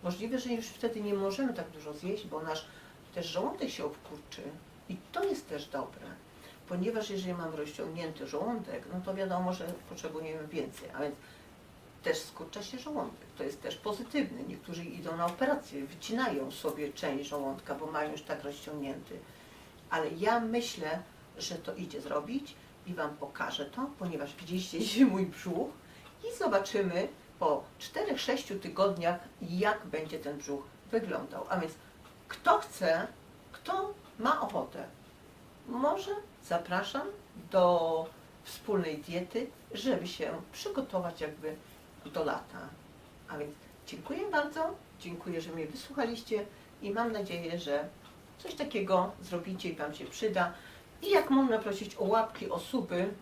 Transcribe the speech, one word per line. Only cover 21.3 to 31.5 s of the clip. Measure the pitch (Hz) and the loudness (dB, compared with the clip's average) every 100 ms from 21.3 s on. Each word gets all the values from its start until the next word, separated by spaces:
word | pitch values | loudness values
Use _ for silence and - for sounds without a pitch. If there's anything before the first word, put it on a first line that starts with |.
| 160 | -8
że | 160 175 | -6 -4
to | - - | -6 -6
idzie | - - | -6 -6
zrobić | - 147 147 262 285 - - - - | -2 -2 0 -2 -2 -14 -20 -16 -8
i | |
Wam | 175 147 151 | -2 -2 -2
pokażę | 139 - 123 - 139 | -8 -4 -2 -2 -4
to, | - 277 - | -2 -4 -2
ponieważ | 175 156 143 - | -2 -2 -4 -6
widzieliście | 170 185 - 165 | -2 -2 0 0
<laughs> | 226 | 2
dzisiaj | 220 254 | 8 8
mój | 190 180 | 8 0
brzuch | - 185 170 285 - - - - - | -2 -2 0 -2 -4 -18 -18 -20 -8
i | 453 - | -8 0
zobaczymy | 349 196 196 208 190 175 208 - - - | 4 4 4 2 4 2 0 -4 -20 2
po | 170 143 - - | 4 4 0 -14
czterech, | - 320 415 285 | -8 -2 0 0
sześciu | - 269 - 196 | 2 0 0 -4
tygodniach, | 185 - 196 175 170 175 - - | -4 4 6 6 2 2 -4 -10
jak | 170 180 214 214 185 | -2 4 4 4 0
będzie | 156 156 156 | -4 -2 -4
ten | 143 143 | -4 -6
brzuch | - 139 - - - | -4 -4 -6 -16 0
wyglądał. | 226 190 160 - - | 0 2 -2 -4 -6
A | - | 0